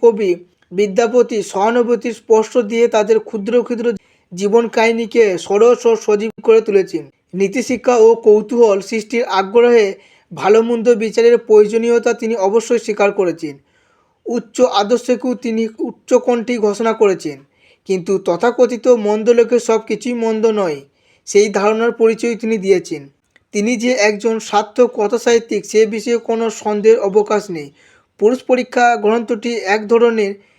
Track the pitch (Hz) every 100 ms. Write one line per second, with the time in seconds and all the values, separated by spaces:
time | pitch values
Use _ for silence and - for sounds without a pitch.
0 | 233 214 196 175 - _ _ 180 208 190
1 | 233 247 240 220 190 190 208 240 233 233
2 | 240 220 - 220 214 254 208 233 233 226
3 | 208 220 220 220 196 240 - 233 240 202
4 | - _ _ 180 202 226 233 240 226 226
5 | 226 233 214 175 - 202 233 240 233 214
6 | - 208 220 - - 220 220 196 170 160
7 | 139 _ _ 180 196 220 240 247 - 247
8 | 220 226 226 208 208 240 226 196 190 226
9 | 208 233 - 190 190 226 240 240 202 202
10 | _ _ _ 165 196 220 233 233 226 233
11 | 220 - 233 233 226 214 208 226 233 233
12 | 240 233 220 226 190 220 220 240 226 208
13 | 202 202 185 165 151 139 _ _ _ _
14 | _ _ - 240 - - 247 202 208 240
15 | - 247 202 196 233 226 220 - - -
16 | - 247 247 240 220 240 208 202 226 220
17 | 208 170 156 139 143 _ _ _ - 190
18 | 170 196 190 170 240 240 240 233 254 240
19 | 208 214 220 233 226 240 233 220 214 214
20 | 240 240 226 220 220 214 185 139 - _
21 | _ _ - 202 214 196 202 220 233 233
22 | 226 220 233 226 220 220 190 185 170 151
23 | 139 _ _ _ _ 208 208 240 240 247
24 | 208 208 226 226 220 208 214 - 240 -
25 | 208 233 240 233 226 208 - 214 214 220
26 | 220 233 233 226 226 - 214 208 214 233
27 | 196 208 208 208 202 165 143 _ _ _
28 | _ _ 208 247 - 254 247 254 240 233
29 | 208 233 220 226 240 233 190 214 208 226
30 | 233 226 196 202 _